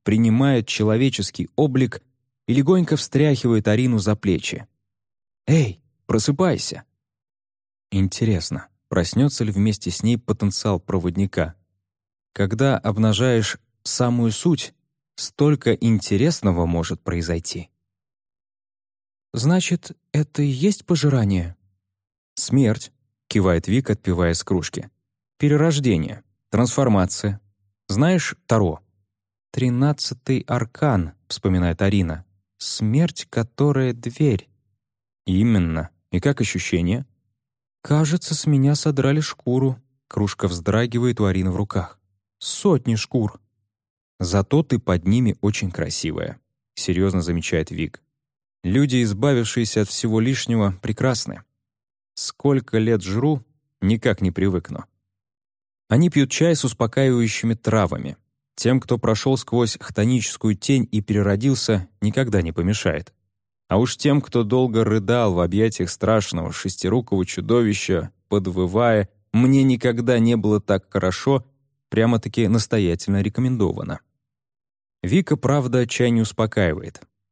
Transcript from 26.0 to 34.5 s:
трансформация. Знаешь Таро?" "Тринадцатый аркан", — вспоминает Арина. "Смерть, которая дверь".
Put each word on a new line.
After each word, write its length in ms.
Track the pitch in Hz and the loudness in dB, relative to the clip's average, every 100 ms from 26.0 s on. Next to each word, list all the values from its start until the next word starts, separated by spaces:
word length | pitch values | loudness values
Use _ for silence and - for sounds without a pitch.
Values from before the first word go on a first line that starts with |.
| 78 104 _ _ _ | -2 -10 _ _ _
трансформация. 880 | 104 127 - 131 101 90 - 104 101 _ _ _ _ - | 0 0 2 2 2 2 -2 -6 -6 _ _ _ _ -6
Знаешь 480 | 101 160 185 - - - | 0 2 2 -2 -8 0
Таро?" 360 | 113 92 78 _ _ _ _ _ _ _ | 0 2 -2 _ _ _ _ _ _ _
"Тринадцатый 880 | - 127 120 143 147 - 143 - 131 | -4 -2 0 0 0 -6 -8 -4 -4
аркан", — 720 | - 123 117 - 151 101 80 - _ | -2 -4 -4 -2 0 0 -2 -10 _
вспоминает 520 | - 98 92 87 80 | -4 0 2 0 0
Арина. 440 | 98 101 82 78 - _ _ _ | 0 0 -2 -6 -14 _ _ _
"Смерть, 680 | - - 107 135 170 - - | -10 -4 0 0 0 -4 -6
которая 640 | 117 113 - 147 131 131 | -6 -4 -2 0 2 -2
дверь". 560 | 117 117 - 147 101 - | -4 -10 0 0 0 -4